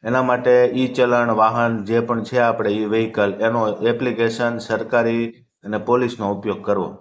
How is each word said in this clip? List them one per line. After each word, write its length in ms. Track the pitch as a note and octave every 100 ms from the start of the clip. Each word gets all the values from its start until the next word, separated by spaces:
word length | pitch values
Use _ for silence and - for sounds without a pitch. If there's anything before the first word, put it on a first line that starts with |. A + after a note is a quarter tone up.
એના 220 | A2 B2+ B2+
માટે 240 | B2 B2 B2 B2
ઈ 160 | B2 B2+ B2+
ચલણ, 400 | B2 A#2+ A#2+ A2
વાહન 440 | A2 A#2+ A#2 A2+
જે 140 | G2+ A#2
પણ 260 | A2+ A#2 G#2
છે 100 | B2
આપણે 320 | A#2 A2+ G#2+
ઈ 180 | G#2 G#2+
વ્હીકલ, 420 | A2 A2+ - G2+ G2
એનો 200 | A2+ A#2 A2 G2+ A2+
એપ્લિકેશન 760 | A#2 B2 A2+ A2+ A#2 A#2+ A#2 -
સરકારી 600 | A2+ A2+ A#2+ A2+ A#2 A2+ - _ _
અને 160 | G2+ G#2
પોલીસનો 460 | G#2 B2 B2 A#2+ G2+
ઉપયોગ 300 | G2+ G#2+ F#2
કરવો. 300 | - G2 E2+ -